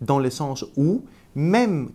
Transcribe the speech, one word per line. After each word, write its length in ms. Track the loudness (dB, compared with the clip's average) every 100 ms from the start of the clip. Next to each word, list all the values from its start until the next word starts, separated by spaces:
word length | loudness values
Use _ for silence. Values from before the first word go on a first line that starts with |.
dans 160 | -2 0
le 100 | 0
sens 380 | -2 -6 -6 -6 0
où, 280 | 0 0 -6 -20 -12
même 560 | -2 2 4 2 0 -4